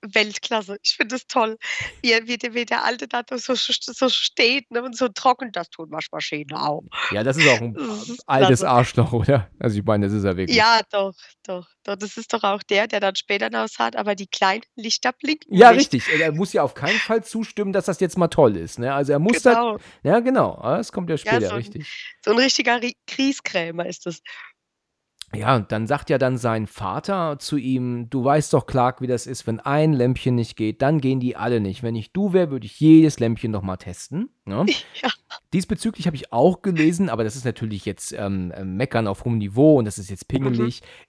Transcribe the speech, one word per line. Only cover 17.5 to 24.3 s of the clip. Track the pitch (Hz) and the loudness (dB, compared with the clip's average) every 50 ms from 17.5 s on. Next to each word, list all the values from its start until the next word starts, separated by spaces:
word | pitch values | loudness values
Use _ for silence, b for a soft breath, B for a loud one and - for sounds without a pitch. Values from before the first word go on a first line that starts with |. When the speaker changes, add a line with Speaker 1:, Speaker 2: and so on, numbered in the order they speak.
| - - 208 190 190 | -6 -6 -4 -2 -2
Speaker 2:
dass | 202 180 | -2 -2
das | - 185 - | -2 -2 -2
jetzt | 190 180 - 185 | -2 -2 0 0
mal | 175 165 | 0 2
toll | - - 151 120 104 | 6 6 6 6 6
ist, | 87 82 - - - | 2 -6 -10 -8 -6
ne? | 120 127 139 | -4 -2 0
Also | 139 143 135 147 | -2 0 2 2
er | 143 | 2
muss | 156 208 240 - - | 2 2 0 4 6
Speaker 1:
Genau. | |
Speaker 2:
halt, | 254 240 233 240 233 214 208 B B B B B | 6 6 6 4 0 -2 -4 B B B B B
ja, | 131 175 233 | 2 2 2
genau. | 233 254 269 254 151 101 - - - | 2 2 2 2 2 0 0 -4 -4
Das | 113 139 185 226 - - | -2 -2 -2 -2 -4 -6
kommt | - 180 165 | -8 -4 -4
ja | 160 147 - | -4 -4 -2
Speaker 1:
Ja, | 208 220 233 | 0 0 0
Speaker 2:
später, | |
Speaker 1:
so | 214 185 202 | 0 0 -2
ein, | - - | -4 -8
Speaker 2:
richtig. | 202 208 - 151 B B B B B B B _ | -8 -12 -14 -14 B B B B B B B _
Speaker 1:
so | - 208 | 0 2
ein | 233 | 4
richtiger | 254 269 - - 262 247 240 240 220 | 4 2 2 0 0 0 0 0 -2
Ri-, | 247 - _ _ | -6 -8 _ _
Grieskrämer | - - - 269 269 277 - - - - 190 170 165 165 165 170 | -18 -4 -2 0 0 0 -2 -8 -6 -4 -4 -4 -4 -6 -8 -8
ist | 180 180 - - | -8 -8 -10 -10
das. | 185 170 - _ B | -10 -10 -10 _ B